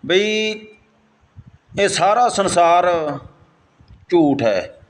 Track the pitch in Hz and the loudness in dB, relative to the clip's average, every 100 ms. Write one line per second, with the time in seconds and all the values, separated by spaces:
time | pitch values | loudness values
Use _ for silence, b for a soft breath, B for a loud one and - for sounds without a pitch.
0 | 135 180 214 214 220 214 - - _ _ | 0 -2 0 -2 -4 -6 -14 -20 _ _
1 | _ _ _ - - _ _ - 202 - | _ _ _ -20 -20 _ _ -4 -2 0
2 | 175 214 247 - 190 170 170 170 180 170 | 0 2 0 0 -2 2 4 4 2 -2
3 | 156 143 - _ _ _ _ _ _ - | -4 -8 -14 _ _ _ _ _ _ -20
4 | _ 175 151 135 113 98 82 - - | _ 2 2 2 0 -2 -6 -16 -20